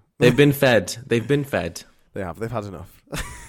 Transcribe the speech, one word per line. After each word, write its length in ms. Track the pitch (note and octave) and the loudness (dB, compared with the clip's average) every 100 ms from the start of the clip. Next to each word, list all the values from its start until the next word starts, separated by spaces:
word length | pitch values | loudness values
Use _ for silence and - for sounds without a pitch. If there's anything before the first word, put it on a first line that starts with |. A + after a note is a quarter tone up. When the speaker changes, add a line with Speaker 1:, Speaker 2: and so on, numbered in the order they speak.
| _ - | _ 2
Speaker 1:
They've 160 | B2 A#2+ | 4 6
been 140 | C#3+ | 4
fed. 440 | C#3 C3 A2 F#2+ - - | 4 4 4 0 -8 -4
They've 200 | A#2 A2 | -2 0
been 160 | C#3+ | -2
fed. 380 | C3+ F#2+ E2+ - - _ _ | -2 -4 -6 -10 -18 _ _
Speaker 2:
They 80 | G2+ | -10
have. 160 | F#2 E2 | -10 -8
They've 140 | A2+ | -8
had 140 | A#2 G2+ | -8 -8
enough. 360 | E2+ F#2 _ _ | -12 -18 _ _
<laughs> 120 | D3+ - - | -12 -10 -14